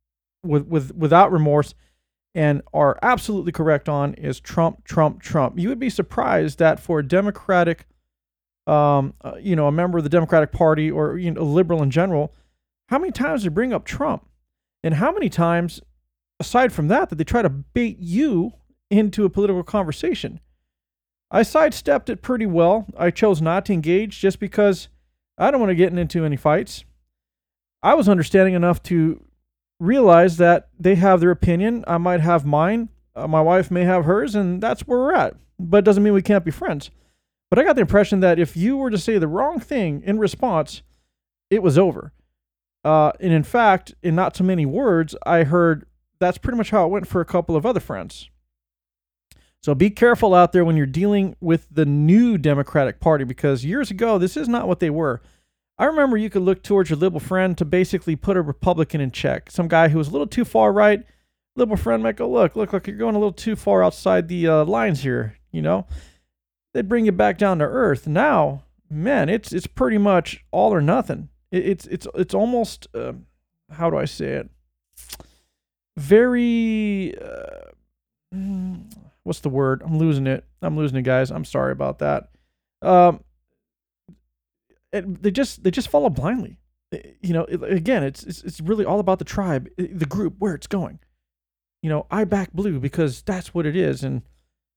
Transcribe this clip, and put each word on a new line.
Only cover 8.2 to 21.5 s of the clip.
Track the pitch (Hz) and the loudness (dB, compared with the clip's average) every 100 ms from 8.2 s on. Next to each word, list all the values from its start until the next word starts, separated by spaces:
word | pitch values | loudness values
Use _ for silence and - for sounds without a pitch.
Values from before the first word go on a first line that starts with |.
| _ _ _ _ - | _ _ _ _ -2
um, | 151 147 143 139 - | 2 4 2 -2 -8
uh, | 131 135 | -16 -10
you | 196 165 | -2 0
know, | 147 | 2
a | |
member | 151 180 170 | 0 0 -2
of | |
the | 143 | 0
Democratic | 170 160 165 151 | 0 4 2 2
Party | - 160 156 156 | 2 2 2 0
or, | 156 151 175 | -2 -4 -4
you | 175 | -6
know, | 160 | -4
a | |
liberal | 156 151 175 165 | 0 2 2 0
in | 139 | 0
general, | 156 190 160 147 - _ _ _ _ - | 0 0 0 -4 -8 _ _ _ _ -6
how | 269 | -4
many | 370 | -2
times | - 277 302 | -4 -4 -2
they | 190 | -2
bring | 156 254 | -2 -2
up | 208 - | -4 -6
Trump | - - - - _ _ _ _ _ | -6 -4 -6 -10 _ _ _ _ _
and | 160 | -2
how | 151 254 | 0 0
many | 403 254 | 0 -2
times, | - 170 170 175 - - _ _ _ _ - | 0 0 0 -2 -8 -20 _ _ _ _ -14
aside | 151 247 254 | -2 0 2
from | - 147 | 0 0
that, | 247 359 | 0 0
that | 156 | -4
they | |
try | 160 233 | -4 0
to | 190 | 0
bait | 139 - 240 233 - | -2 -6 -4 -4 -4
you | 175 185 302 185 202 - _ _ - | -6 -2 0 0 -2 -6 _ _ -2
into | 202 214 - | 0 2 0
a | 196 | 0
political | - 202 180 | 0 0 -2
conversation. | 170 208 170 - 339 285 120 113 - _ _ _ _ _ _ _ _ | -2 -4 -4 -4 -6 -6 -8 -14 -20 _ _ _ _ _ _ _ _
I | 190 | 0
sidestepped | 226 | 2